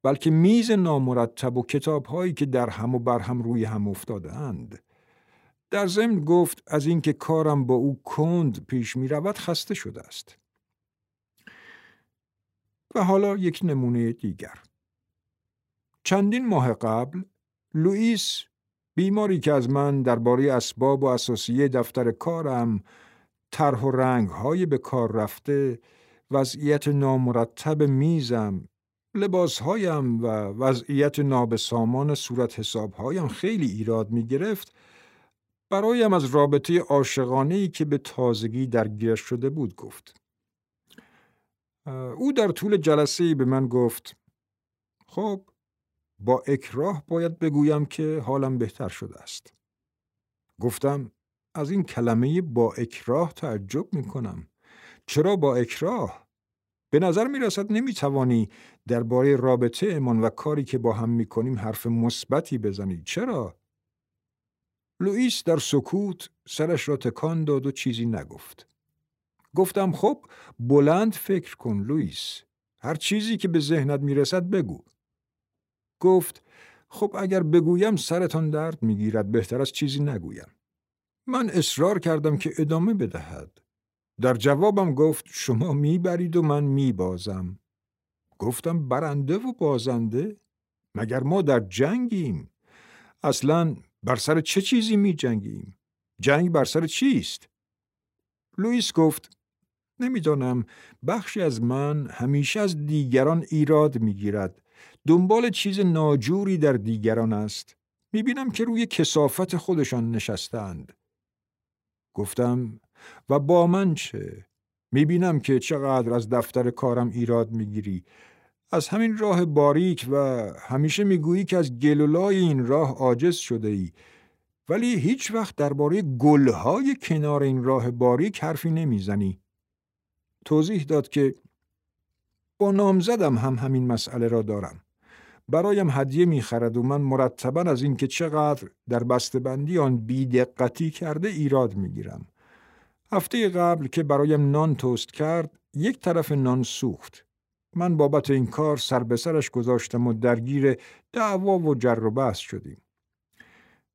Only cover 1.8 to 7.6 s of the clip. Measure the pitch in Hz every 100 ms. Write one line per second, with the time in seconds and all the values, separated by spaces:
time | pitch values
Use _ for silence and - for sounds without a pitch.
1.8 | 160 151 135 156 185 143 143 127 120 104
2.8 | 117 127 120 120 107 123 117 120 110 110
3.8 | 101 95 - 104 82 104 143 90 113 98
4.8 | _ _ _ _ _ _ _ _ _ 202
5.8 | 196 196 233 196 147 175 170 - - 151
6.8 | 143 170 151 143 - 160 156 143